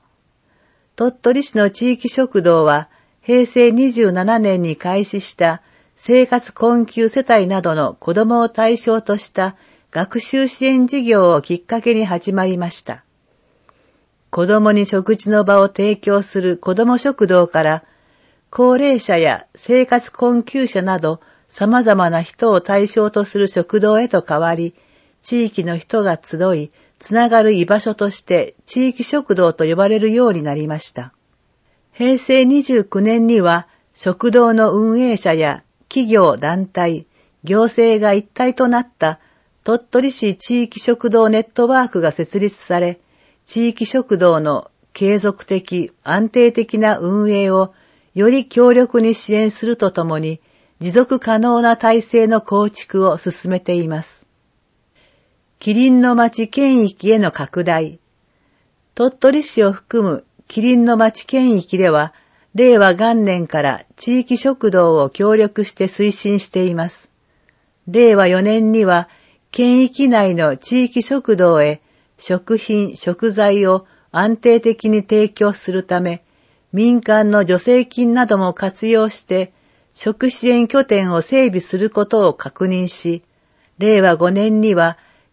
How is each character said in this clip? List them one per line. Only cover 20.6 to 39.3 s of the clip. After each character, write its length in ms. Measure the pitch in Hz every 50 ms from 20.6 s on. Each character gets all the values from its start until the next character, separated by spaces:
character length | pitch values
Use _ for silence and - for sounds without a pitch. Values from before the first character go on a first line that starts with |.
| 262
者 160 | 233 - 190
な 160 | 180 190 185 190
ど 240 | 160 156 160 165 _ _ _ _ _ _
様 360 | - - 196 208 233 247 240
々 260 | 220 208 196 180 170
な 140 | 170 165 170
人 280 | - - _ - 226
を 100 | 208 180
対 260 | 175 - 196 202 202 202
象 240 | - 226 214 208
と 140 | 208 208 202
す 120 | 196 - 202
る 100 | 202 190
食 320 | - 185 170 - - 214
堂 200 | 196 208 214 214
へ 100 | 240 240
と 160 | - 180 - -
変 120 | 156 151
わ 160 | 165 170 170
り、 180 | 165 170 170 - _ _ _ _ _ _ _ _ _
地 240 | _ - 240 240 233
域 180 | 214 214 - 175
の 140 | 175 170 170
人 260 | - _ - 226 208
が 160 | 196 165 160
集 340 | - - - 160 180 190 180
い、 160 | 156 147 151 _ _ _ _ _ _
つ 160 | - - 202
な 160 | 233 240 240
が 120 | 233 226
る 120 | 214 214 214
居 120 | 180 175
場 140 | 170 202 214
所 160 | - 226 214
と 140 | - 208 202
し 120 | 196 -
て 340 | - - 180 170 - - - _ _
地 240 | - - 247 254 262
域 140 | 247 - 240
食 320 | - - 294 285 - 202
堂 180 | 180 180 165 160
と 120 | - 165
呼 100 | 156 165
ば 120 | 175 196 202
れ 120 | 220 220
る 120 | 208 220
よ 160 | 220 240 247 233
う 60 | 196
に 80 | 170
な 120 | 147 151 143
り 140 | 151 151 151
ま 120 | 151 151
し 120 | - -
た。 220 | - - 120 127 _ _ _ _ _ _ _ _ _ _ _ _ _ _ _ _ _
平 240 | - 240 254 262 247
成 280 | - - 262 262 262
二 160 | 254 277 285
十 220 | 269 - 262 233 202
九 180 | 208 - 196
年 260 | 202 214 226 233 226 226
に 140 | 233 214
は 260 | 180 175 170 170 175 - _ _ _ _ _
食 380 | - - 190 180 - - 240
堂 220 | 214 247 240 233 226
の 200 | 220 220 214 156
運 260 | 208 220 226 226 240
営 180 | 254 254 226 196
者 160 | - 185 160
や 300 | 160 156 147 139 - - _ _ _ _ _
企 220 | - 269 262 220
業 260 | 220 214 185 156 123 110
団 280 | 123 147 170 185 190
体、 400 | 185 _ 185 175 170 165 156 160 _ _ _ _ _ _ _ -
行 200 | 151 190 214 226
政 360 | 233 226 - 233 226 220 214
が 140 | 208 214 202
一 100 | 208 208
体 320 | - _ - 254 254 247
と 120 | - 262 240
な 140 | 240 240
っ 60 | 247 - _ _
た 220 | - 156 160 - _ _